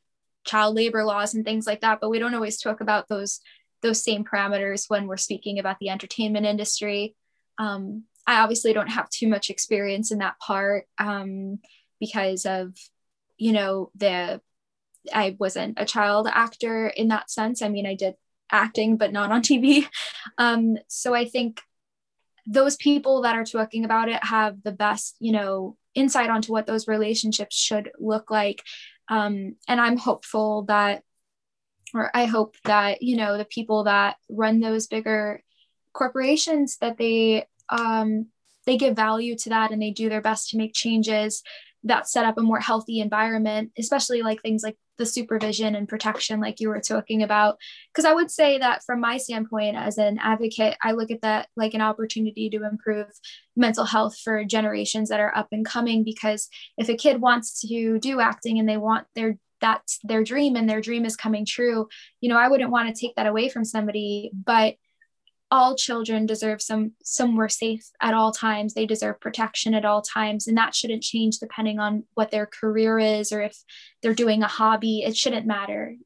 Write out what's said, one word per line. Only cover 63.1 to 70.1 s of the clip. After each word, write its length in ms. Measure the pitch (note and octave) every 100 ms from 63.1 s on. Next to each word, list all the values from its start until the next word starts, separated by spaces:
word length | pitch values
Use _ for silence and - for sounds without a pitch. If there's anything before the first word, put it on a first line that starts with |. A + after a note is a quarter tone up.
| -
that 100 | G#3+
away 240 | A3 B3+
from 160 | A#3+ A3
somebody, 640 | A3 G#3 G#3+ G#3 G#3 G#3+
but 440 | F#3+ G#3+ A3+ A3 - _ _ _ _ _ _ -
all 220 | C4 B3+ C4
children 500 | - A#3 A3+ A3 A3
deserve 360 | A3 A3 G#3+
some, 320 | - A3 A3 -
somewhere 460 | - - A#3+ A3 G#3+
safe 400 | - A3+ A3 - -
at 140 | A3+
all 180 | A3 A3
times. 420 | A3 A3+ G#3 G#3+
They 120 | A3 A3
deserve 340 | A3 G#3+ G#3+
protection 540 | A3+ A#3 A3 - A3+
at 100 | A3
all 180 | G#3 G#3
times. 460 | G#3